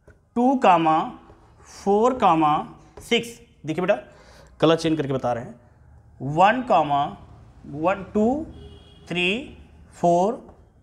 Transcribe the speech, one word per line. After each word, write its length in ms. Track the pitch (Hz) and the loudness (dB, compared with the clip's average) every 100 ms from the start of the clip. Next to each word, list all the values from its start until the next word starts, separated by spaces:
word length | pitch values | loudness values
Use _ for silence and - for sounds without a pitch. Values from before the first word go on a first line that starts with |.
| - _ _ - | -20 _ _ 0
टू 180 | 247 262 | 0 4
कामा 380 | 202 170 165 160 156 - - - - - - | 4 4 4 0 -2 -10 -20 -20 -20 -20 -20
फ़ोर 400 | - 196 202 240 254 | -8 -2 2 2 2
कामा 380 | 208 160 151 156 233 - - - | 2 4 2 0 -4 -16 -20 -20
सिक्स, 380 | - 233 233 - - _ 147 | -2 -2 -2 -12 -20 _ -8
देखिए 180 | 156 | -2
बेटा 140 | 180 214 - - - - - - | 0 -2 -4 -20 -20 -20 -20 0
कलर 160 | 156 165 | 2 2
चेंज 200 | 165 156 | 2 -2
करके 160 | 139 | -2
बता 200 | 131 120 | -4 -4
रहे 120 | 120 | -6
हैं, 160 | 147 - - _ - - - - | -8 -18 -20 _ -20 -20 -20 -12
वन 400 | 131 156 196 254 | -4 2 2 2
कामा 420 | 240 185 147 143 147 - - - - - - | 0 0 2 -2 -2 -8 -20 -20 -20 -20 -16
वन, 360 | 143 165 196 180 | -6 -4 -4 -4
टू, 100 | 214 220 294 320 - - - - - - | -2 0 -2 -6 -16 -20 -20 -20 -20 -8
थ्री, 480 | 175 175 220 180 - - - - | -4 -2 -4 -8 -18 -20 -20 -20
फ़ोर, 420 | - 175 170 196 269 - - - _ | -2 2 2 2 -2 -12 -20 -20 _